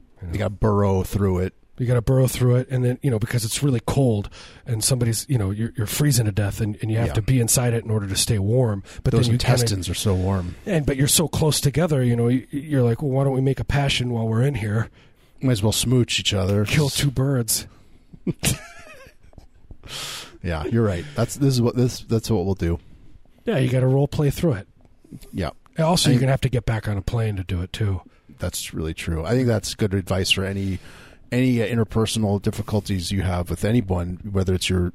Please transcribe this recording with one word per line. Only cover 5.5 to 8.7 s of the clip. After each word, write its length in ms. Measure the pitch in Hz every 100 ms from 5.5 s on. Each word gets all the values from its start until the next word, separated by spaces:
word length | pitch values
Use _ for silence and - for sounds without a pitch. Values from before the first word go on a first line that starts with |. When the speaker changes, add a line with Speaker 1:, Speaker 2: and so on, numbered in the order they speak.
Speaker 1:
you're, 220 | 104 113 -
you're 100 | 104
freezing 360 | - 147 123
to 80 | 107
death, 300 | 98 101 -
and, 160 | 107 104
and 80 | 110
you 60 | 110
have 80 | 117
Speaker 2:
Yeah. 60 | 110
Speaker 1:
to 60 |
be 200 | 107 131
inside 320 | 113 - 123
it 100 | 113
in 80 | 110
order 160 | 107 101
to 80 | 98
stay 240 | - 113
warm. 420 | 98 123 123